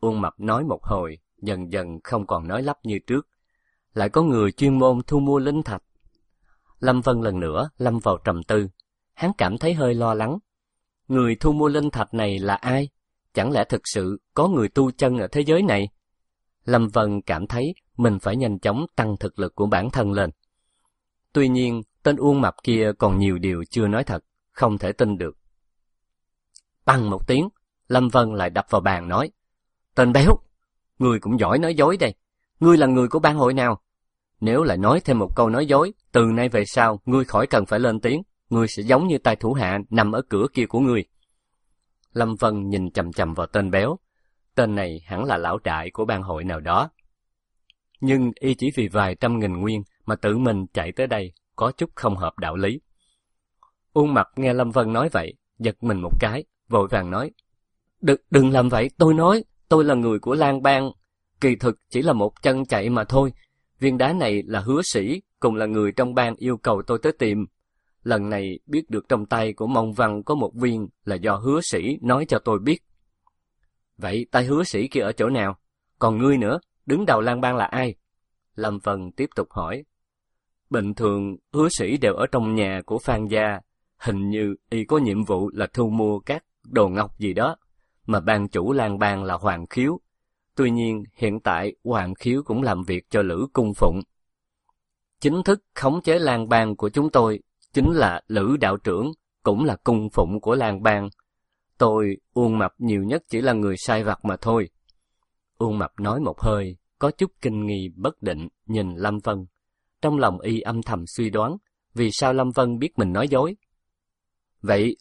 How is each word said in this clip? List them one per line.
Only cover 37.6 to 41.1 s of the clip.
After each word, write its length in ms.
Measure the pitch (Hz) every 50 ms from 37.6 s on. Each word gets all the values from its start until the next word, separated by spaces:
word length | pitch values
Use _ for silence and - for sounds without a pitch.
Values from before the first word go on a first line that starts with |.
| 98
phải 140 | - - 107
lên 200 | 123 123 110 110
tiếng, 220 | - 117 127 156 202 _ _ _ _ -
ngươi 180 | 123 117 113 107
sẽ 140 | - - 104
giống 240 | 113 127 135 165
như 120 | 185 160 135
tay 180 | - 123 110
thủ 160 | - - 113 127
hạ 260 | 135 110 90 95 101 98 -
nằm 220 | 110 117 110 104 107
ở 100 | 110 110 -
cửa 180 | - 98 107 139 -
kia 120 | - 117
của 140 | 104 - 117
ngươi." 240 | 139 131 120 110 90 -